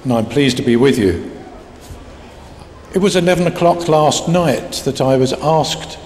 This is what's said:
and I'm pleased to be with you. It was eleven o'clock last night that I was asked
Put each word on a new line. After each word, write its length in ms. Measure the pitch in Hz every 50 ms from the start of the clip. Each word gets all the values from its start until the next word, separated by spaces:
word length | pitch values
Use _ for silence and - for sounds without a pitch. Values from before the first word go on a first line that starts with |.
| -
and 100 | 135 120
I'm 140 | 117 107 104
pleased 300 | 117 147 143 135 123 -
to 60 | 110
be 120 | 123 117
with 240 | 117 127 139 123 117
you. 320 | 104 95 85 82 - - - - - - - - - - - - - - - - - - - - - - - - - - - - - - - - - - -
It 60 | 190
was 160 | 185 202 180
eleven 320 | 185 175 180 180 170 175 170
o'clock 400 | 165 - 175 170 170 170 170 156
last 400 | 156 156 151 147 131 - - -
night 560 | 165 180 175 156 123 - - - - - -
that 160 | 139 131 -
I 160 | 135 135 135 131
was 160 | 131 123 131
asked 640 | - - 147 160 160 143 - - - - - - - -